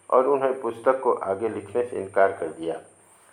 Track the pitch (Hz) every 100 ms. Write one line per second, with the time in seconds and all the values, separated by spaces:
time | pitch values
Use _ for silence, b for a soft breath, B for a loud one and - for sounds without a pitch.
0 | - 127 131 139 131 131 117 113 131 131
1 | 120 - 95 98 113 104 - 123 123 113
2 | 95 101 95 - 80 78 82 - - b
3 | b b b